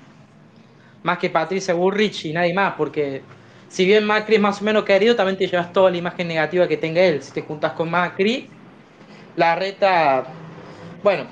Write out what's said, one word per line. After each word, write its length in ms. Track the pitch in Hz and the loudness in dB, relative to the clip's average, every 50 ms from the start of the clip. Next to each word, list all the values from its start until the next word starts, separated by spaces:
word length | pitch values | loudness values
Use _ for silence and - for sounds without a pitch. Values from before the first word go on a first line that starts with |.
| - - - - - - - - - - - - - - - - - - - - - | -20 -20 -20 -20 -20 -20 -20 -20 -20 -20 -20 -20 -20 -20 -20 -20 -20 -20 -20 -8 -4
Más 160 | 170 175 175 | -4 -4 -2
que 120 | - 175 | -4 -2
Patricia 420 | - 165 160 160 185 190 185 - 175 | 0 0 -2 0 -4 -4 -2 -2 0
Bullrich 540 | 170 180 190 196 202 214 196 - - - | 2 2 0 2 2 0 0 -2 -6 -10
y 60 | 160 151 | -6 -2
nadie 200 | 160 175 175 170 | 0 0 0 2
más, 220 | 190 196 180 170 | 2 0 0 0
porque 480 | - 156 143 - 156 147 139 135 135 - - - - - - - - - - | -2 -6 -4 -2 -4 -4 -4 -4 -10 -12 -16 -20 -20 -20 -20 -20 -20 -20 -16
si 180 | - - 185 | -2 0 2
bien 180 | 180 208 214 208 | 4 4 4 4
Macri 320 | 208 214 214 214 214 214 | 2 0 0 2 2 2
es 40 | 202 | 4
más 200 | 202 208 190 - | 4 2 0 -2
o 40 | 202 | -2
menos 200 | 214 214 214 208 | 0 0 0 2
querido, 320 | 208 196 190 196 233 240 | 4 2 4 4 4 4
también 220 | 233 190 190 190 185 | 2 2 0 0 -2
te 80 | 196 | -2
llevas 260 | 180 180 180 170 175 - | -2 0 -2 -2 0 2
toda 180 | 202 190 185 | 4 4 4
la 60 | 175 | 4
imagen 320 | 175 170 180 - - 180 170 | 0 -4 -6 -6 -6 -6 -4
negativa 400 | 165 160 156 151 160 180 175 156 | -2 -2 -2 0 2 2 2 2
que 80 | 156 | 0
tenga 240 | 147 160 160 160 165 | -2 -2 -2 2 4
él. 220 | 190 180 156 135 - | 4 4 2 0 -4
Si 100 | - - | -8 -10
te 80 | 160 | -10
juntas 320 | 151 - 156 151 160 156 160 | -8 -8 -8 -4 -4 -4 -2
con 180 | - 165 165 | -2 -4 -2
Macri, 580 | 170 175 180 165 - - 196 214 240 285 - - - - - - - - - - - - - - - - - - - | 0 -2 -2 -2 -2 -2 -2 -2 -2 -4 -6 -12 -20 -20 -20 -20 -20 -20 -20 -20 -20 -20 -20 -20 -20 -20 -20 -14 -2
Larreta, 880 | 165 170 165 165 165 185 196 196 - 202 196 185 170 160 143 135 131 127 - - - - - - - - - - - - - - - - | 0 2 2 2 0 -2 -6 -2 0 2 2 4 4 4 4 2 2 -2 -6 -14 -16 -18 -18 -18 -18 -18 -20 -18 -18 -18 -18 -18 -2 0
bueno, 220 | 208 190 156 127 - | 0 0 0 -4 -10